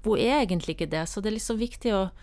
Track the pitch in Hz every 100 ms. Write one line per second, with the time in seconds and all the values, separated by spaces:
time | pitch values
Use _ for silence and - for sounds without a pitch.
0 | 214 214 226 294 226 175 - 156 160 160
1 | 165 - 208 220 - 226 240 - 240 202
2 | 190 -